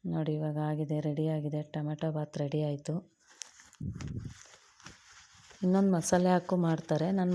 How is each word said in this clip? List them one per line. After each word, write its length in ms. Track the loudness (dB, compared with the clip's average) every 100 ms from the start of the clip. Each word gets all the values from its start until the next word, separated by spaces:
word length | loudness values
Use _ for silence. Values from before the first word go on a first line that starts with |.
ನೋಡಿ 280 | -4 -2 -2 -2
ಇವಾಗ 200 | -2 -2 -2
ಆಗಿದೆ, 260 | -2 -2 -2 0
ರೆಡಿ 180 | 0 0 0
ಆಗಿದೆ, 260 | -2 -4 -6
ಟೊಮೆಟೊ 360 | -6 -4 -2 -2
ಬಾತ್ 260 | -2 -4 -4
ರೆಡಿ 200 | -2 0 -2
ಆಯಿತು. 260 | -2 -4 -6 -6 _ _ -18 -18 -18 -20 -10 -10 -8 -8 -8 -10 -16 -20 -20 -20 _ -20 -20 -20 -20 -20 -20 -20 -2
ಇನ್ನೊಂದು 300 | 2 4 4 2
ಮಸಾಲೆ 340 | 4 4 4 2
ಹಾಕು 220 | 2 2
ಮಾಡ್ತಾರೆ, 520 | 2 2 0 0 2
ನಾನು 200 | 2 2